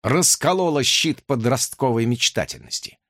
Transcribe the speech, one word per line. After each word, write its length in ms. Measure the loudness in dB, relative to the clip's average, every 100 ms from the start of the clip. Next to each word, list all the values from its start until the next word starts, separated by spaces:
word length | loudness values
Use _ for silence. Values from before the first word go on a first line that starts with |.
Расколола 800 | 0 2 2 2 2 2 2 0
щит 380 | 0 0 0 -4
подростковой 800 | -4 -2 0 0 -2 -2 0 2 0
мечтательности. 920 | 0 -2 -2 -6 -8 -10 -10 -10 _